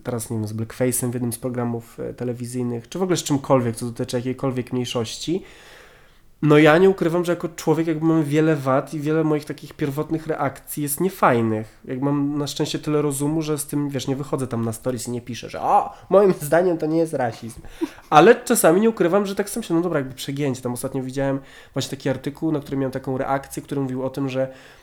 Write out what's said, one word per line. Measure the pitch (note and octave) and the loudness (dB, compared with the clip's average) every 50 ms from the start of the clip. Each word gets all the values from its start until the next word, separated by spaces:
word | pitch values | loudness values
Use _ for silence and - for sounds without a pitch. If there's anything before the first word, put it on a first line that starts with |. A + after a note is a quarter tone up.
| - | -8
teraz, | B2 B2 A2+ - - | -6 -6 -6 -4 -4
nie | A#2 | -4
wiem, | A2 G#2+ G#2 | -4 -4 -4
z | A2 | -4
blackface'em | A2 A2+ - - - B2+ B2+ A#2+ - C3 B2 | -6 -6 -6 -4 -2 0 0 0 0 -2 -2
w | A#2+ | -2
jednym | B2 B2 A#2+ | -2 -4 -4
z | A2+ - | -4 -4
programów, | - B2+ A#2+ B2 A#2+ A#2 A#2 A#2 - - - - | -6 -6 -4 -2 -4 -4 -4 -6 -8 -12 -12 -10
e, | B2+ A#2+ A#2 | -10 -8 -8
telewizyjnych, | - B2 B2 A#2 A#2+ B2 A#2 B2 B2+ B2 A#2+ A#2+ A#2 A#2 - | -6 -6 -6 -4 -6 -8 -6 -4 -4 -4 -2 -4 -6 -8 -8
czy | - F3 | -4 -2
w | |
ogóle | F#3+ F3+ E3 | 0 0 0
z | D3+ | 0
czymkolwiek, | - - D3 C#3 - - C#3 C3 A#2 A#2 A2+ | 0 0 0 0 2 4 4 4 4 2 -2
co | - B2 | -4 -6
dotyczy | A#2+ A2+ - B2+ - B2+ | -8 -6 -6 -6 -4 -4
jakiejkolwiek | B2 A#2 C3 B2+ - C#3 C3+ B2+ B2+ A#2+ - | -4 -2 -4 -4 -2 -2 -2 -2 -2 -4 -4
mniejszości, | B2 B2+ B2 - - B2 A2 - - - - D3 E3+ G3 - - - - - - - - - - - - - _ _ _ _ - - - | -2 -4 -2 -2 -2 -4 -4 -4 -6 -8 -4 -4 -4 -4 -4 -10 -20 -20 -20 -20 -20 -20 -20 -20 -20 -20 -20 _ _ _ _ -20 -8 0
no | - D3 D3 D3+ | 4 6 6 8
ja | D#3 D3+ D#3 F3 | 8 8 8 8
nie | F#3+ F#3+ | 6 6
ukrywam, | F#3 - E3+ E3 E3 F3 E3+ | 4 4 0 0 0 0 0
że | E3+ | 0
jako | E3+ E3+ - F3 | -2 -2 -4 -8
człowiek | - - - D#3+ D#3 D#3+ D#3+ | -8 -4 0 0 2 2 2
jakby | E3 D#3 D3+ D#3+ | -2 -2 0 2
mam | D#3+ D#3+ D#3+ D3+ | 2 4 4 2
wiele | C#3 D3 D#3 D#3 D#3+ D#3+ | 2 2 2 4 4 2
wad | C#3 C3 C3+ C3 C#3+ C#3 - E3 | 2 2 0 0 0 0 -2 -6
i | D3+ | -4
wiele | C#3+ D3+ D#3 D#3+ D#3+ | -2 0 0 2 2
moich | D3+ D3+ D3 D3 | 2 0 0 -2
takich | - D3 - - - - | -6 -12 -12 -14 -12 -6
pierwotnych | - D#3 C#3+ C#3 D3+ D#3 D#3 D#3+ D#3+ - | -4 -4 -2 -2 -4 -4 -2 -4 -4 -4
reakcji | D3+ D3+ D3 D3 C3+ C3+ - - - - D3+ | -4 -4 -2 -2 -4 -4 -6 -14 -10 -8 -6
jest | D3 C#3 C#3+ - | -4 -4 -2 0
niefajnych. | F3+ F#3 F#3 - G#3 E3 B2+ A#2+ A2+ A2 A2 G#2+ A2 - - - - | -2 -2 0 4 4 4 4 4 2 2 0 -2 -4 -8 -14 -16 -10
Jak | - C3 B2+ | -8 -6 -2
mam | C#3 C#3+ C#3+ C#3+ C#3+ C#3+ D3 C#3+ | 0 0 0 2 0 0 -2 -2
na | C#3+ | -4
szczęście | C#3 - - D3+ D3 - D3 | -4 -2 -4 -4 -2 -4 -6
tyle | - D#3 D3 D3 | -2 0 0 0
rozumu, | D3 D3 C3+ C3+ C#3+ D3 D#3 E3 | 0 0 -2 -2 -2 0 0 -2
że | D3+ D3+ D3+ C#3+ | -2 -2 -4 -4
z | - | -4
tym, | - E3 D3 D3 C#3+ | -4 -4 -2 -2 -2
wiesz, | C#3 B2+ A#2+ C#3 | -4 -4 -2 -2
nie | C#3 | -2
wychodzę | C3+ D3 - D#3 C#3 C3 | -2 -2 -4 -4 -4 -2
tam | A#2 A#2+ A#2 A2+ | -2 -2 -2 -2
na | A2+ | -2
stories | A2 - - B2+ B2 A2+ - B2 | -4 -4 -4 -4 -4 -4 -4 -6
i | |
nie | B2 A#2+ | -6 -6
piszę, | A#2 - A#2 - - - | -6 -8 -12 -10 -10 -10
że | - F#2 | -8 -4
„o, | - C#3+ F#3+ G3+ - - - - - - | 0 2 2 2 2 0 -8 -12 -2 4
moim | F3 G3 G#3 F#3+ F3 - | 6 6 6 6 4 2
zdaniem | D3+ C#3+ D#3+ E3+ F#3 F#3 E3+ - | 0 2 2 4 4 2 0 0
to | D#3 | 0
nie | D#3 D#3+ E3 | 0 2 0
jest | E3 D#3+ D#3 | 0 0 0
rasizm”. | C3+ B2 A#2 - - A#2 A2 - - - - - - E4+ - - - - - | -2 -2 -2 -4 -6 -14 -14 -14 -16 -16 -14 -10 -8 -8 -8 -8 -10 -2 4
Ale | D3+ D3+ E3+ A3 A#3+ A#3 - | 8 8 10 10 8 6 4
czasami | - A#3 A3 - E3 E3 G3 | 0 2 4 6 6 6 6
nie | A3 A3+ | 4 4
ukrywam, | A3+ - F3 E3 F#3 G#3 G#3 | 2 2 2 2 2 2 0
że | F#3+ G3 | 0 -2
tak | G#3+ G3+ - | -4 -4 -4
sam | - A#3 | -6 -8
się, | A3 - E3 | -4 0 0
no | E3 | 0
dobra, | F3 F3 E3 C#3+ | 2 0 0 -2
jakby | B2+ B2+ - | -4 -4 -8
przegięcie. | - - D3 C#3 C#3 D3 C#3 B2 A#2+ | -10 -8 -6 -4 -2 -2 -2 -2 -2
Tam | - B2 | -4 -6
ostatnio | B2 A#2+ - C3 - C3+ | -6 -4 -6 -4 -4 -4
widziałem | B2+ C3 C3 C#3 C3+ C#3 C#3 C3+ - - - - - - | -6 -4 -4 -2 -2 -2 -2 -4 -6 -10 -20 -20 -16 -8
właśnie | - C#3 C3 - | -6 -6 -6 -6
taki | C3+ - - C#3+ | -6 -4 -2 -2
artykuł, | C3 - - C#3+ C#3 - D#3 D#3+ | -2 -2 -4 -8 -6 -4 -2 -2
na | D#3 C#3+ | -2 -2
którym | C#3 - C#3+ C3+ | -4 -4 -4 -2
miałem | C3+ C3 | -2 -2
taką | B2+ C3 - C#3 C3 C3 | -4 -6 -6 -4 -4 -4
reakcję, | C3+ - C#3 C#3 - - - D3+ | -2 -2 -2 -2 -4 -6 -12 -12
który | C#3 - D3 C#3+ | -8 -6 -4 -4
mówił | C3+ B2+ B2+ B2+ B2+ | -2 -2 -4 -4 -4
o | C3 | -4
tym, | C3 C#3+ C#3 C3 | -4 -4 -4 -2
że | B2+ C3 C3 C3 C3 - - - - - | 0 -2 -2 -4 -6 -12 -20 -20 -20 -20